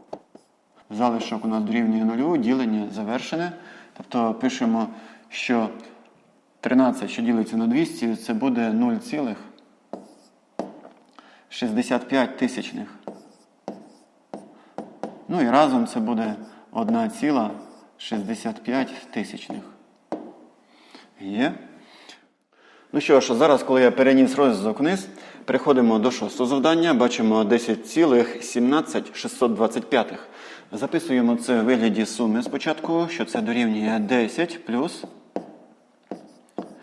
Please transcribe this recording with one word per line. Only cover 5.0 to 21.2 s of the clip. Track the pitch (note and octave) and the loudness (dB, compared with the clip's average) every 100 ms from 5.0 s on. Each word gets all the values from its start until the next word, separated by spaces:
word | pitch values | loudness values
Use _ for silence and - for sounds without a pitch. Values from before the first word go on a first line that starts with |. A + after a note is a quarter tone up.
| - - _ | -20 -20 _
що | - - A#2+ A2 - - - _ _ _ _ _ _ | -8 0 0 0 -6 -18 -20 _ _ _ _ _ _
тринадцять, | - B2+ B2+ A2+ G2+ | 2 4 4 2 -6
що | - | -2
ділиться | A#2 A#2 G#2+ A2+ | 0 0 0 0
на | A2+ | 2
двісті, | B2+ D#3+ - A#2 A2 | 2 0 -2 -4 -4
це | - | -4
буде | A2 C3+ A#2+ A2+ | -2 0 0 0
нуль | A2 B2 A2+ | 2 2 0
цілих | - D#3 C3 G#2 - - _ _ _ - - - _ _ _ - - - - - _ - - - _ | -4 -4 -4 -6 -14 -20 _ _ _ -16 -16 -20 _ _ _ -12 -12 -14 -20 -20 _ -20 -20 -20 _
шістдесят | - B2 G#2+ A#2+ B2 B2 | -6 -2 0 0 -2 0
п'ять | C3+ A#2+ - | 0 0 -2
тисячних. | B2 - - A2 G#2 - - - - _ _ _ - - - - _ _ _ - - - _ - - - - - - | -4 -4 -10 -12 -12 -14 -18 -18 -20 _ _ _ -18 -18 -20 -20 _ _ _ -18 -18 -20 _ -16 -16 -14 -14 -14 -6
Ну | - | -2
і | A#2+ | 4
разом | C3 D3+ B2+ A2+ | 4 4 2 0
це | B2 | -2
буде | A2 A2+ A2 G#2 - - - | -2 -2 -4 -6 -12 -20 -10
одна | A2+ A2 A#2 A2+ | -6 -2 0 -2
ціла | - D3+ C#3 G#2+ G#2 - - - _ | -2 0 0 -2 -6 -16 -20 -20 _
шістдесят | - A2 G2 G#2 A#2 G#2+ | -8 -6 -6 -6 -8 -8
п'ять | - C3 B2+ - - | -4 -2 -4 -8 -10
тисячних. | - G2 G#2+ - - - - _ _ _ - - - - _ _ _ - - - - | -8 -8 -10 -12 -12 -14 -20 _ _ _ -12 -12 -20 -20 _ _ _ -20 -20 -20 -14